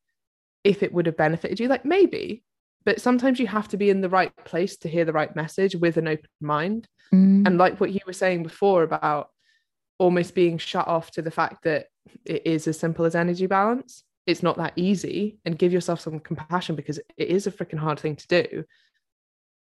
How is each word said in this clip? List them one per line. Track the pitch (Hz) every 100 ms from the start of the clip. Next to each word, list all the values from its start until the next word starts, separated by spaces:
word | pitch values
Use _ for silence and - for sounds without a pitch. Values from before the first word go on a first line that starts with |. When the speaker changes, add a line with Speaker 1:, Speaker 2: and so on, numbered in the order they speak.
| _ _ _ _ _ _
Speaker 1:
if | 202 190
it | 175
would | 175 170
have | 160
benefited | 156 165 - 196
you." | 240
Like, | 262
maybe, | 269 370 392 - - 214 _ _ _ _
but | - 196
sometimes | 247 247 262 254
you | 240
have | 214 208
to | 196
be | 202
in | 196
the | 190
right | 185 170 -
place | - 165 190 -
to | 165
hear | 165
the | 165
right | 156 151 -
message | 160 - 190 180
with | 170 165
an | 160
open | 156 - -
mind. | 151 147 170 220 - _ _
Speaker 2:
Mm. | 185 190 196 202
Speaker 1:
And | 175
like | 185 190
what | 185
you | 196 -
were |
saying | 180 185 180
before | 165 - 202 185
about | 160 156 156 147 - _ _ _ _ _ _ -
almost | 180 175 175
being | - 175 165
shut | - 185 -
off | 165 160
to | -
the | 165
fact | 160 160 -
that | 165 147 - _ _ -
it | - 160 165
is | 160 160
as | 156
simple | 165 165
as | 165
energy | 170 175 175 185
balance. | 196 208 247 - - _ _
It's | - 170
not | 170 156
that | 165 -
easy, | 180 196 - - 208 208
and | - 160
give | 180
yourself | 180 170 170
some | - 156
compassion | - 160 - 175 - 151
because | 143 151
it | - - 165
is | 180 202
a |
freaking | 185 170 160
hard | 156 147
thing | 156
to | 147 -
do, | 180 - - 156 _ _ _ _ _ _ _ _ _ _